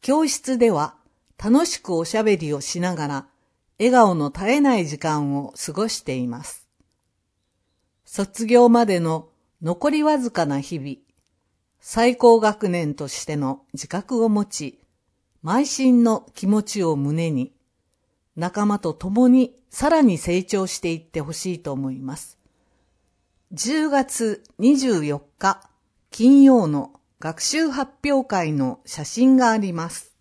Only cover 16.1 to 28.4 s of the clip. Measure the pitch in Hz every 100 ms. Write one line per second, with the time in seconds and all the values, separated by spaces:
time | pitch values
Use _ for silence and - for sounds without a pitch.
16.1 | 220 - - 196 214 208 208 175 147 139
17.1 | 156 165 143 135 _ _ _ _ _ _
18.1 | _ _ - 170 180 208 202 180 156 185
19.1 | 202 254 254 247 _ _ - 285 320 269
20.1 | 165 - 175 185 202 190 - 175 165 165
21.1 | 165 147 156 185 170 165 139 135 131 135
22.1 | 143 - _ _ _ _ _ _ _ _
23.1 | _ _ _ _ 175 220 311 311 277 269
24.1 | - 226 208 _ _ 220 285 262 196 147
25.1 | 143 _ _ 196 196 _ _ _ _ _
26.1 | - 233 277 277 254 175 147 - _ _
27.1 | _ 156 165 - 302 320 262 277 _ 285
28.1 | 277 262 196